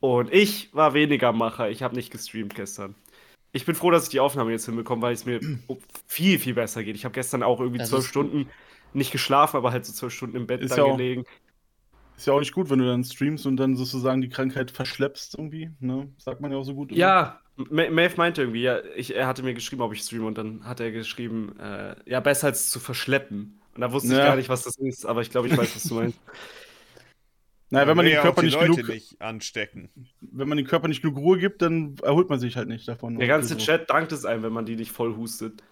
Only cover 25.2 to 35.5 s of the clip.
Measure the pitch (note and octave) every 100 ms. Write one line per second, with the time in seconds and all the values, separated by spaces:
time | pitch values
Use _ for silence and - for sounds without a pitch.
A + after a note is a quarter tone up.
25.2 | A#2 B2 B2 C3 F#3+ - - A2+ A#2 -
26.2 | - - - - - - _ - _ _
27.2 | _ _ _ _ _ C3 C#3+ D#3+ E3+ D3+
28.2 | D#3 - E3 D3 E3+ E3 A#2 A2+ - -
29.2 | A2 A2+ - A2+ G#2 - F2 - B2 _
30.2 | - B2 C#3 D3 C3 E3+ E3 C#3+ D#3+ C#3
31.2 | D3+ F#3+ G3 G3+ E3+ E3 D3+ C#3 - D3
32.2 | F#3 C#3 B2 A#2+ - A#2 - A#2 A#2+ A#2
33.2 | B2 D3+ B2 A2 A2 E3 - C#3+ E3 D3+
34.2 | G2+ A2+ A2+ A2+ A2+ A2+ A2+ - A#2 G#2+
35.2 | A#2 - A2